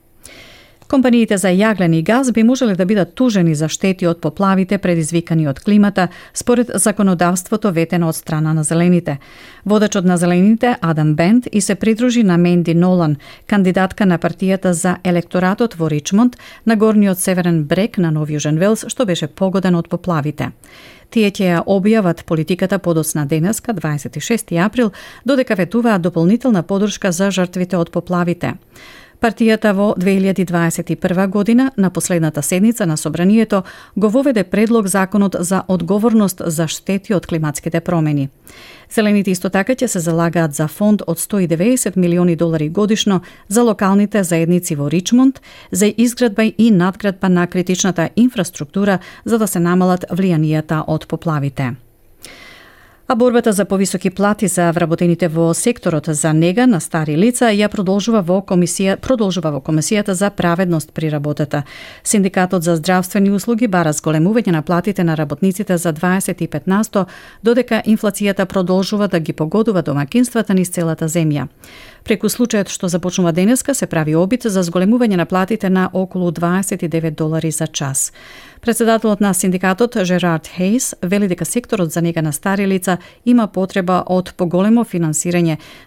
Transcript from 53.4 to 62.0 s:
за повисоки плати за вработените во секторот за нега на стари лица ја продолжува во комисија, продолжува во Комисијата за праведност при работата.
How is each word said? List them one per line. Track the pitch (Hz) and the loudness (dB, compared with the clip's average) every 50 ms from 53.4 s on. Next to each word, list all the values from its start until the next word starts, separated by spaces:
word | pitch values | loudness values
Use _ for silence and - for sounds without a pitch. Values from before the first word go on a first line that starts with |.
| 233 233 202 | 2 2 0
за | 185 185 | 0 0
повисоки | - 196 190 196 185 - 180 - 185 | -2 0 -2 -2 -2 -2 -2 -4 -4
плати | - - 196 202 208 - 214 175 | -2 0 0 0 0 0 -2 -2
за | - 180 175 170 | 0 0 0 0
вработените | 160 - - 156 165 - 180 175 170 170 185 160 | 0 0 0 0 0 0 2 2 2 2 0 -2
во | 151 165 165 165 165 | 0 0 0 0 0
секторот | - - 240 240 - - 180 165 147 - 165 | 0 -2 -2 -2 -2 -2 -2 -2 -2 -2 -4
за | 156 147 - 160 156 | -4 -2 0 0 2
нега | 160 165 175 185 233 254 196 | 2 2 2 2 2 4 4
на | 165 156 | 2 2
стари | - - - 165 156 151 151 156 | 0 -4 -4 -4 -2 -2 0 2
лица | 202 247 240 - 247 233 208 | 2 2 2 2 2 2 2
ја | 202 208 208 | 2 0 0
продолжува | - 214 185 180 196 202 190 233 226 214 175 | 0 -2 -2 0 0 0 0 0 0 0 2
во | 165 185 202 | 0 0 -2
комисија, | 190 - 196 180 175 165 - - 190 190 190 - | 0 0 0 0 2 0 0 -2 -2 -2 -2 -2
продолжува | - - 262 226 220 190 170 185 160 156 | 0 -2 0 0 0 0 -2 -2 -4 -4
во | 143 135 | -4 -4
Комисијата | - - 156 156 151 - 220 202 202 - | -4 -2 -2 -2 0 0 0 -2 0 -2
за | 190 175 202 202 | -2 -2 -2 -2
праведност | - - 180 175 170 175 190 180 170 156 - - | -2 -2 -2 0 0 0 0 0 0 -2 -2 -6
при | - - 160 156 | -8 -6 -4 -2
работата. | 151 147 143 151 147 - 151 - - 147 139 - - - - - - - | -2 -2 -4 -4 -4 -4 -4 -4 -4 -6 -6 -6 -12 -20 -20 -20 -18 -12